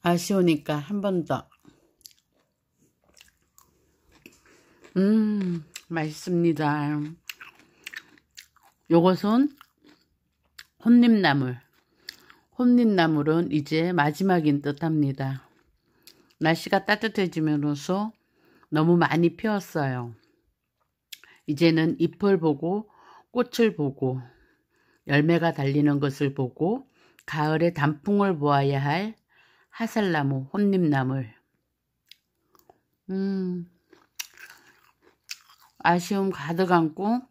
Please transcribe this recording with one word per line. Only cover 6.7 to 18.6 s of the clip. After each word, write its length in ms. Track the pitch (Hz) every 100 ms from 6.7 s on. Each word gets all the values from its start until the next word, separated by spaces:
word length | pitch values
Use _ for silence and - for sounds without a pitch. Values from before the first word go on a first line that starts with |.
| 147 147 151 151 165 _ - - _ _ _ - - _ _ _ - - _ _ _ _
요것은 680 | 170 175 180 202 233 285 - - _ _ _ _ _ _ _ _ - - _ 226
혼잎나물. 760 | 240 240 220 180 139 131 127 _ _ _ _ - - _ - _ -
혼잎나물은 920 | 247 247 233 196 165 156 143 160 175
이제 400 | 151 143 156 170
마지막인 720 | 175 147 151 196 180 151 143
듯합니다. 880 | 143 147 165 156 143 135 135 135 _ _ _ _ _ _ - _ _ _
날씨가 460 | 156 165 - 196 196
따뜻해지면서 1300 | 208 226 214 185 160 156 151 147 143 143 185 220 - _ _ _ _